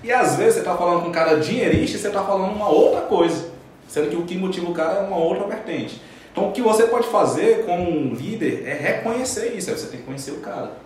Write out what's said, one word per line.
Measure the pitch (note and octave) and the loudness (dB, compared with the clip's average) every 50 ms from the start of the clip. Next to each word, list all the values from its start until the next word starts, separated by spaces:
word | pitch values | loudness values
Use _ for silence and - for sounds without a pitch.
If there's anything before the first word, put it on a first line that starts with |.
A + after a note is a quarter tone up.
| - | -2
E | A3+ | 2
às | A#3+ B3+ - - C#3+ | 2 4 4 4 2
vezes | C#3 G#3 A3+ - | 4 4 4 4
você | - F3 | 4 2
tá | F3+ F3 | -2 -2
falando | F3 F3 F3 F3 F3 E3+ | 0 2 2 2 2 0
com | E3+ | -2
um | E3+ | 0
cara | E3 E3 D#3+ D#3 D3+ | 0 4 4 4 2
dinheirista | D#3 - G#3+ B3+ A3 F3 D#3 - - - - | 2 0 0 0 2 4 4 2 2 0 -2
e | G3+ | -4
você | G#3 G3+ | -4 -2
tá | F#3+ G3 F#3+ | -2 -2 0
falando | G3 G3 G3 F#3+ G3 G#3+ | 0 0 0 0 -2 -2
uma | G#3 G#3 G3+ | -2 0 2
outra | D3+ - - - - - - | 6 6 6 6 6 2 0
coisa. | - G#3+ F3 E3+ E3 - - - - - - - - - - - - | 0 2 2 4 2 2 -2 -6 -10 -14 -16 -20 -20 -20 -20 -20 -8
Sendo | - D3 D3+ E3+ | -4 -2 -2 -2
que | F3 | -2
o | E3+ E3+ | -4 -4
que | - F#3 F#3 | -4 -4 -4
motiva | F#3+ F#3 F3+ F3+ E3+ E3+ | -4 -4 -4 -4 -4 -4
o | E3+ | -4
cara | D#3+ D#3+ E3 F#3+ G3 | -2 -2 -2 0 -2
é | |
uma | G3 F#3+ F#3+ E3+ | -2 -2 0 0
outra | E3 E3+ F#3 - D3+ - | 0 0 0 -2 -4 -4
vertente. | - - - - E3+ C3+ G#2+ - - - - - - - - - | -6 -8 -8 -8 -6 -6 -6 -8 -10 -16 -18 -20 -20 -20 -20 -12
Então | - - G3 - | -4 -4 -2 -2
o | - | -2
que | - | 0
você | B3 A3 G#3+ A3 A3+ - | 2 2 4 6 4 4
pode | - - - - | 4 0 0 0
fazer | - G#3+ - - - D#3 F#3 A3+ A3+ - A3 | 2 2 2 2 2 2 4 4 4 4 2
como | G3+ F3 F3+ F3+ F3 | -2 -2 0 0 0
um | D#3+ D3+ C#3 B2+ A2+ | 0 0 0 -2 -4
líder | A2+ C3+ F3+ A3 A3+ - - - - - | -4 -6 -6 -6 -2 -2 -2 -2 -4 -6
é | C3+ C#3+ | -6 -6
reconhecer | D3 D3 F#3 A3+ A3 - A3+ A#3 B3 C4 B3+ - G#3+ A3 A#3 - | -4 -2 -2 -2 -2 -2 -2 -2 -2 -2 -4 -4 -4 -4 -4 -4
isso, | G3+ F3 - | -6 -6 -6
aí | - - | -6 -6
você | D#3+ - | -6 -10
tem | - B2+ | -12 -14
que | - | -12
conhecer | C3+ C3 C#3 - - | -12 -10 -10 -10 -10
o | D3 - | -10 -10
cara. | - - G2+ G2+ A#2 A2 G#2+ - - | -10 -10 -8 -8 -10 -10 -12 -16 -18